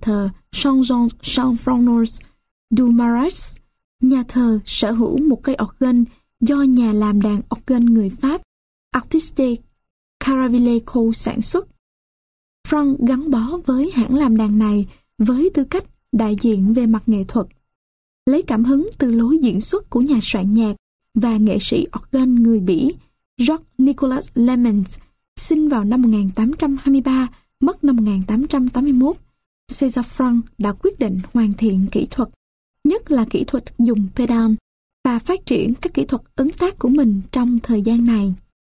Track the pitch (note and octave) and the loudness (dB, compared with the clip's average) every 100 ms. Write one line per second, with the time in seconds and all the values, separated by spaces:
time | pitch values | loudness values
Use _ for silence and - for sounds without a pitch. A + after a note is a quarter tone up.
0 | A3 G#3 G3 - _ - C#4+ C4+ B3 B3 | -2 -2 -4 -8 _ -4 0 2 2 0
1 | A#3 - - C4+ B3+ A#3 B3+ B3 A#3+ A#3 | 0 -4 -6 -2 0 -2 0 2 2 2
2 | A3+ - - _ _ _ - A3+ B3 A#3 | 0 -4 -20 _ _ _ -4 0 4 4
3 | A#3+ A#3 D#4 - - - _ _ _ - | 2 0 -2 -4 -10 -12 _ _ _ -2
4 | B3+ C4+ A#3+ B3+ A#3 G#3+ - - G#3 A3+ | 2 2 0 0 2 0 -4 -4 -2 0
5 | A3+ - D4+ A#3+ - C4 G#3+ - B3+ A#3+ | 0 0 0 0 -2 -4 -6 -2 0 2
6 | A#3 _ _ - A3+ C#4+ C4+ B3 A3+ G#3 | 0 _ _ -4 0 2 2 2 2 2
7 | G#3 G#3 G#3 G#3 - - - B3+ A#3+ A3+ | 2 2 0 -2 -4 -10 -2 2 4 4
8 | G3 - C4+ F4 - _ _ _ _ B3+ | 0 -2 -4 -4 -8 _ _ _ _ -10
9 | - D#4+ - - C4 A#3 _ _ _ _ | -4 -4 -4 -4 -2 -4 _ _ _ _
10 | _ - - C4 B3+ A#3+ A#3+ A#3 A#3 B3 | _ -8 -4 -2 0 2 2 0 -2 -2
11 | A3+ A3+ - - - F4+ G4 _ _ _ | 0 -2 -4 -4 -4 -4 -6 _ _ _
12 | _ _ _ _ _ _ - D4+ C#4 C4+ | _ _ _ _ _ _ -4 0 0 0
13 | B3 B3+ D#4 A#3+ A#3 F4 D4+ B3+ D#4+ C4 | 0 0 0 -2 -2 -6 -2 -2 0 -2
14 | G#3+ C4+ C#4 A3 G#3+ G#3+ G#3+ G#3 G3+ - | 0 0 2 2 2 2 2 0 -4 -10
15 | _ - A3 B3 F4 D4+ C4+ F#4+ - _ | _ -2 0 2 0 -2 -2 -4 -8 _
16 | - G#3 G#3+ G#3 A#3 G3+ G3 A#3 A#3 A3 | -4 -2 -2 0 0 0 2 2 2 0
17 | - G#3 F#3+ A#3 F#3 _ _ _ _ _ | 0 -2 0 -4 -4 _ _ _ _ _
18 | _ _ - D4 - A3 A#3 C#4 G4 - | _ _ -2 0 0 0 2 2 0 -2
19 | B3+ A#3 A#3 D#4+ B3 F#3+ - G4+ - A#3+ | 0 2 2 2 2 0 -2 -4 -2 -2
20 | C4+ B3 - G#3 F#3+ A3 A3 G#3 _ _ | 2 0 0 -2 0 2 0 -4 _ _
21 | _ - A#3 G#3+ G#3+ G#3 - - - - | _ -2 0 2 2 0 -2 -2 -4 -8
22 | - C4 B3+ A#3+ A#3 A3 F#3 E3 C3 - | -4 0 2 4 4 2 2 0 0 -4
23 | _ _ _ - A#3+ D#4+ - - C4 C#4 | _ _ _ -4 -2 -2 -6 0 0 2
24 | C4 C4 - - A#3+ B3 A#3+ G#3 F#3 - | -2 -2 -4 0 2 2 2 0 -2 -8
25 | _ _ _ - - D#4 D4+ B3 G3+ B3+ | _ _ _ -6 -2 0 2 0 0 2
26 | A#3+ G#3+ F#3+ F#3+ A3+ D#4+ D4+ C4+ C#4 C#4 | 2 2 0 0 -2 0 -2 -2 2 2
27 | C4 C4 B3+ - _ - C#4+ G#4 C#4+ A#3+ | 2 0 -2 -8 _ -2 -2 0 0 2
28 | G#3+ G3 F#3+ A3 D4 C#4 B3+ B3+ C#4+ B3 | 0 -2 -2 -2 0 0 -2 0 0 2
29 | C4+ F#4 _ _ _ _ - - C4+ B3 | 2 -2 _ _ _ _ -8 -2 -2 -2
30 | A#3+ - B3+ A#3+ A3+ - G#3 G3 F#4+ G#4 | -6 -4 0 0 -2 -6 -6 -2 -4 -2
31 | A3 F#3 - A#3+ G#3+ G3+ A3 F#3+ G3 G#3 | -4 -4 -4 0 0 0 0 0 0 -2
32 | - - A3+ _ _ _ _ _ D4 G#4+ | -4 -4 -6 _ _ _ _ _ -2 -2
33 | - C4+ A3 - - B3+ - - A#3+ G#3+ | 0 -2 0 -2 -2 -4 -6 -2 0 2
34 | F#3+ - A#3+ A#3 A3+ A3 _ _ _ _ | -2 -2 -2 2 2 0 _ _ _ _
35 | C4 A#3 - F#4+ - A3+ G#3+ B3 E4+ C#4 | -4 -4 -2 -4 -2 -2 -2 -4 -4 -4
36 | C#4 B3 - - C4+ - F4+ G4 B3 D4 | -4 -4 -8 -4 -4 -2 -4 -2 0 2
37 | A#3+ G3 - B3+ B3 A#3 - A3 G3+ A#3 | 2 0 -2 -2 0 0 0 0 2 2
38 | A#3 A3 G3 F#3 _ _ _ | 2 2 0 -4 _ _ _